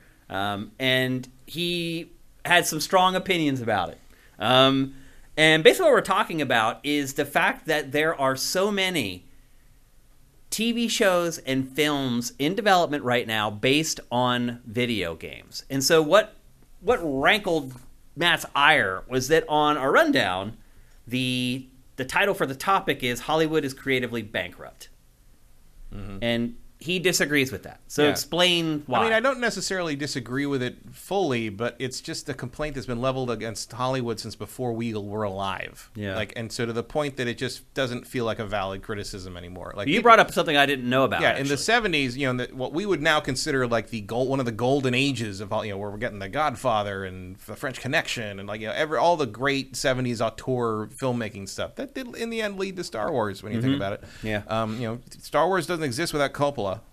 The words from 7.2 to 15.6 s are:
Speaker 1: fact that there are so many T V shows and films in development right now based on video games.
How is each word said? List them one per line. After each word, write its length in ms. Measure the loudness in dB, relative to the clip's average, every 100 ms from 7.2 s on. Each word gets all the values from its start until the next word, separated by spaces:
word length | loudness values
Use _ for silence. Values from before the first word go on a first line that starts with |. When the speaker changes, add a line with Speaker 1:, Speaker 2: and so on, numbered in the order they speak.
| -2
Speaker 1:
fact 400 | 2 2 0 -2
that 260 | -2 0
there 220 | 0 2 2
are 160 | 0 0
so 340 | -2 0 2
many 560 | 2 0 0 -2 -6 -14 -20 -20 -20 -20 -20 -20 -20 -20 -20 -20 _ -10
T 200 | -2 0
V 160 | 0 0
shows 520 | 2 4 4 2 -4
and 280 | -2 -2 -2
films 680 | 0 0 2 0 -2 -4 -2
in 160 | -2
development 500 | 2 4 4 4 0
right 220 | 0 0 0
now 240 | 0 -2
based 500 | 0 2 2 2 -4 -4
on 500 | 0 2 2 -2 -6 -6
video 500 | -2 0 0 -2 -6
games. 480 | -12 -14 -16 -16